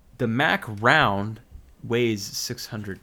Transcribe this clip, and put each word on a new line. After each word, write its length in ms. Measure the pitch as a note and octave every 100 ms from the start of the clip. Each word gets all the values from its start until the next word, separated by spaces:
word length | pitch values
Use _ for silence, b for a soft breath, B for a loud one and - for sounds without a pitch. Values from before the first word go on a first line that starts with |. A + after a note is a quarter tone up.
| _ -
the 80 | A#2+
Mac 380 | A2+ D#3+ F#3+ - G2+
round 580 | A#2 D3+ B2 G2 G#2 A2 - - - -
weighs 380 | A2+ A#2 A#2+ G#2+
six 440 | G2 - - B2 -
hundred 320 | G#2+ G2+ F#2